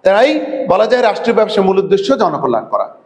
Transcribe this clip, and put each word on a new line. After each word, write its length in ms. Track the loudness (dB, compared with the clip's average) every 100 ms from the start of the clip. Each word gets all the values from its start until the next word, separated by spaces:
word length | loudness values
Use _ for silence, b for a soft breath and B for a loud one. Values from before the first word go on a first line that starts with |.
তাই 380 | 2 4 2 0 -4 -8 -2
বলা 180 | 0 2
যায় 160 | 2
রাষ্ট্রীয় 340 | 0 0 -2 0
ব্যবসার 280 | 0 0
মূল 140 | 2 0
উদ্দেশ্য 400 | 0 -2 0 0
জনকল্যাণ 460 | 0 -2 -2 -4 -4
করা। 260 | -6 -6 -10